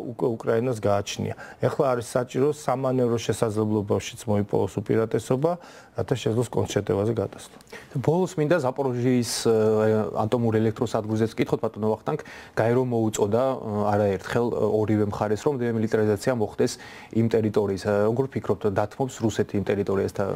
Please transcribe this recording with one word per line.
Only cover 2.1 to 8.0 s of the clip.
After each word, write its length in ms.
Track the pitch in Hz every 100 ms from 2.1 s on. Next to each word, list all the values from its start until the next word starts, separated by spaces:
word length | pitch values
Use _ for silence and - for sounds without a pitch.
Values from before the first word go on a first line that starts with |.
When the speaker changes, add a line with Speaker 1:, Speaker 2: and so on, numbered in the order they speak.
| 127 123 131 143
Speaker 1:
სამანევრო 680 | 147 - 127 135 127 123 117
შესაძლებლობებშიც 1000 | - 110 117 107 107 107 101 98 - -
მოიპოვოს 520 | - 104 101 107 104
უპირატესობა, 800 | - 101 110 110 113 - 127 160 175 - - -
რათა 220 | - - 120
შეძლოს 320 | 120 113 120
კონჩეტევაზე 600 | - 107 104 104 98 107
გადასვლა. 420 | 107 98 - - - - - -
Speaker 2:
ბოლოს 400 | 143